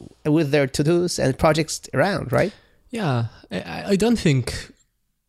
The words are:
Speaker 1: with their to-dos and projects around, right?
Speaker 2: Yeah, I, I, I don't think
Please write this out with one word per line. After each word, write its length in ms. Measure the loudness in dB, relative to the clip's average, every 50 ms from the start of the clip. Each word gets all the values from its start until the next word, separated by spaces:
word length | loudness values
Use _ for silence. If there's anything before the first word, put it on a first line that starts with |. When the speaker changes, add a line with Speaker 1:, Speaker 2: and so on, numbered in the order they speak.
| -20 -20 -18 _ -2
Speaker 1:
with 280 | 0 2 2 2 2
their 160 | 2 2 2 2
to-dos 500 | 0 0 2 2 2 2 0 0 -2 0
and 180 | 0 0 0
projects 440 | 2 2 2 4 2 0 -4 -6 -12 -10 -6
around, 380 | 0 0 0 0 0 -4 -4 -2
right? 220 | 0 0 0 0 -4 -10 _ _ _ _ _ -12
Speaker 2:
Yeah, 360 | -8 -4 -2 -2 0 -2 -2 -4 -8 -14 -16 -10
I, 100 | -10 -10
I, 240 | -10 -10 -12 -10 -2 0
I 80 | 0
don't 220 | 2 2 2 2 2
think 520 | 2 2 2 2 0 -2 -6 -10 -12 -14 -20 _ _ _ _ _ _ _ _ _ _